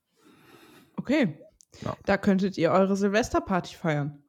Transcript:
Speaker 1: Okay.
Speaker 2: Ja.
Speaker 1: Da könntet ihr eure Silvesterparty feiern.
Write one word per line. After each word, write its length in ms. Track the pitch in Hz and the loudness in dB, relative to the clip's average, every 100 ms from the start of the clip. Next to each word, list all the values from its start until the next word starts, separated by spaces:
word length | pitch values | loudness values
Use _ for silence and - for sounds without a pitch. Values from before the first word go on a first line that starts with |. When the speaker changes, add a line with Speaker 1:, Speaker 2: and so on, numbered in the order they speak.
| _ _ _ _ _ - - - _ - | _ _ _ _ _ -20 -20 -20 _ -10
Speaker 1:
Okay. 400 | - 294 214 - - _ _ - | -2 0 0 -4 -16 _ _ -12
Speaker 2:
Ja. 160 | - - - | -10 -6 -2
Speaker 1:
Da 120 | 196 | 0
könntet 400 | - 190 190 - | 2 2 0 0
ihr 140 | 160 | 2
eure 240 | 180 190 196 | 4 4 2
Silvesterparty 800 | 202 202 - 339 - 190 - - | 0 0 0 -2 -2 -4 -4 -6
feiern. 480 | 170 147 143 - | -2 -2 -4 -8